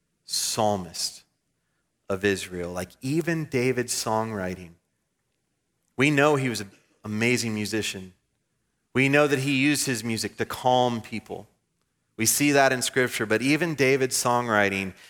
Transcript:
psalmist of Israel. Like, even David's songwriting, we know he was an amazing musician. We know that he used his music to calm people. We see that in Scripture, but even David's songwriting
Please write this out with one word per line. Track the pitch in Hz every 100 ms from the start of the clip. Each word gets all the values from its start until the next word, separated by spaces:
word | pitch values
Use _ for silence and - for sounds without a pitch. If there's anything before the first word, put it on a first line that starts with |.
| _ _
psalmist | - - - - 107 101 87 - - - _ _ _ _ _ _ _ _ -
of | 98
Israel. | 101 95 92 90 87
Like, | 90 90 -
even | 131 156 170 165 143
David's | 127 127 123 120
songwriting, | - 120 110 110 107 92 92 85 85 _ _ _ _ _ _ _ _ _ _ _ -
we | 139
know | 143 147 143
he | 131
was | 107
an | 98 - _ _
amazing | 107 107 117 123 117
musician. | 107 101 107 101 98 92 - _ _ _ _ _ _ _
We | 123 135
know | 147 147
that | 139
he | 135 135
used | 139 143
his | - 117
music | 117 113 104 -
to | 117
calm | - 127 127 123 117
people. | - 110 - 92 107 _ _ _ _ _ _ -
We | 113
see | - 147
that | 139 135
in | 127
Scripture, | 120 135 123 -
but | 104 110
even | 131 147 170
David's | 139 131 139 131
songwriting | - 127 120 120 107 101 98 95 - -